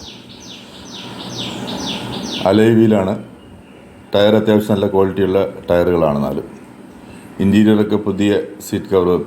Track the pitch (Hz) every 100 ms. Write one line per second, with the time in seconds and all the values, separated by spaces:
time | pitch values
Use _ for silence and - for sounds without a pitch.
0 | - - - - - - - - - -
1 | - - - - - - - - - -
2 | - - - - 92 104 110 110 113 104
3 | 92 107 - - - - - - - -
4 | - 101 104 110 107 107 104 101 101 98
5 | 95 92 95 95 95 - - 87 87 87
6 | 78 71 67 71 - - - - - -
7 | - - - - 98 101 107 107 104 104
8 | 104 92 101 101 - - - 101 82 95
9 | 90 87